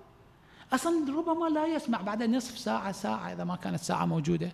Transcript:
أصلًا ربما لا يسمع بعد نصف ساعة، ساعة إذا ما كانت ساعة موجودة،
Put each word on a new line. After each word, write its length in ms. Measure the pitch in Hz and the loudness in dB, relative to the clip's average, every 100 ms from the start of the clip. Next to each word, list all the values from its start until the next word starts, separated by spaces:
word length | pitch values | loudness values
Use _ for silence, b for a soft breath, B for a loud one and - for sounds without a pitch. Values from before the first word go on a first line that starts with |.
| - - - - b b b | -20 -20 -20 -20 b b b
أصلًا 440 | 262 330 339 277 285 | -2 2 0 0 -2
ربما 320 | 339 330 330 | 0 0 0
لا 180 | 302 320 | 0 0
يسمع 340 | 311 302 226 | -2 -2 0
بعد 220 | 190 214 | 4 4
نصف 360 | 233 254 - - | 4 2 0 -6
ساعة، 340 | 208 226 196 | -2 -2 -2
ساعة 400 | 190 208 220 180 | -2 -2 -2 -4
إذا 120 | 175 | -4
ما 120 | 175 175 | -4 -2
كانت 240 | 190 175 | -2 -2
ساعة 260 | - 165 170 | 0 0 2
موجودة، 460 | 165 151 170 175 | 2 2 0 0